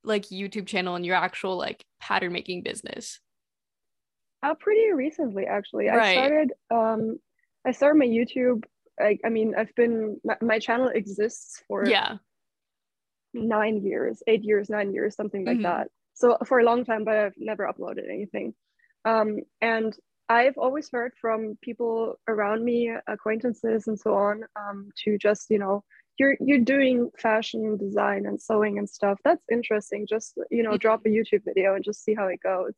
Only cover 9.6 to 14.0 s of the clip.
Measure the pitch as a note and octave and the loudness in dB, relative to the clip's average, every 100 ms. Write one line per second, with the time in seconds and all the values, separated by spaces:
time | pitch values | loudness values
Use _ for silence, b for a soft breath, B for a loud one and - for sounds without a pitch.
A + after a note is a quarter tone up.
9.6 | A3 - A#3+ A3+ A3 G#3 A3+ - A3+ A3 | -2 2 2 2 -4 -6 -6 -2 0 0
10.6 | A#3 A#3+ B3+ - G3 G3 A3 - - - | 0 0 2 0 -4 -4 -4 -4 -18 -20
11.6 | _ G3+ A3+ D#3 - G#3 _ _ _ _ | _ -2 2 2 0 -8 _ _ _ _
12.6 | _ _ _ _ _ _ _ A#3+ A3+ G#3+ | _ _ _ _ _ _ _ -4 0 0
13.6 | G#3+ G#3+ F#3+ - | 0 0 -2 -2